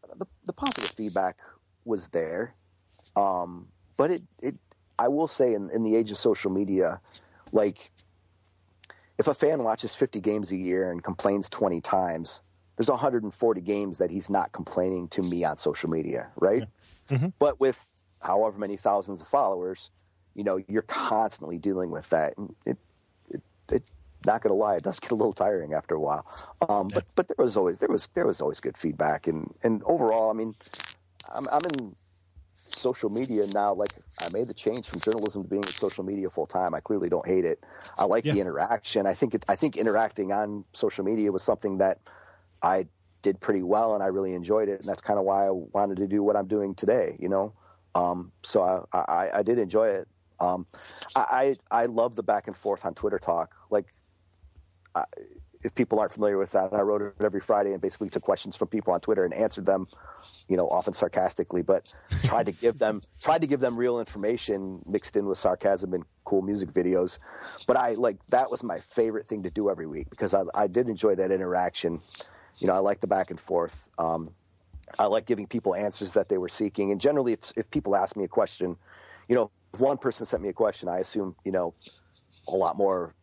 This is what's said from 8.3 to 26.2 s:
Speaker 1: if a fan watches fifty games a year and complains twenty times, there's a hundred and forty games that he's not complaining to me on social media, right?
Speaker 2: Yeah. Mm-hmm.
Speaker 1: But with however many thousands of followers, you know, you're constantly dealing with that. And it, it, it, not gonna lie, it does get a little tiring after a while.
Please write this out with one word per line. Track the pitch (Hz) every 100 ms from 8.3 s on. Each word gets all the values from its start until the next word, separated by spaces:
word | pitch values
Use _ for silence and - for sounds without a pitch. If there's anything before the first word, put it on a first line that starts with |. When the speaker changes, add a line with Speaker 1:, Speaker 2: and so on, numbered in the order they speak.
| _ _ _ _ _ - - _ -
Speaker 1:
if | -
a |
fan | 139 147 156
watches | 113 110 117
fifty | - 135 110
games | 98 107 101
a | 95
year | 92 92 92
and | 87
complains | 87 90 101 101 92
twenty | - 101 85
times, | - 95 90 82 85 - _ _ _ -
there's | 117
a | 127
hundred | 139 123
and | 107
forty | - 117 101
games | 87 101 101 -
that | 90
he's | 90 -
not | 98 87
complaining | - - - 92 92 87
to | -
me | 90 87
on | 85 76
social | - 73 80
media, | 80 73 62 - -
right? | 92 113 110 _ _ - -
Speaker 2:
Yeah. | 135
Mm-hmm. | 165 -
Speaker 1:
But | 147 127
with | 135 123 - - _ _
however | - 95 110 101
many | 101 101
thousands | - 101 98 95
of | 80
followers, | 139 113 95 90 92 - _ _ _ _
you | -
know, | 101 92 98
you're | 107
constantly | 107 - - 110 110 - 78 87
dealing | 101 95 90
with | 80 80
that. | 80 76 -
And | 104 - -
it, | - _ _ _ _ _
it, | - - _ -
it, | 123 - - - - -
not | 110
gonna | 107
lie, | 98 107 90
it |
does | 95 95
get | -
a |
little | 117 107
tiring | - 98 98 76
after | 76 -
a | 78
while. | 76 76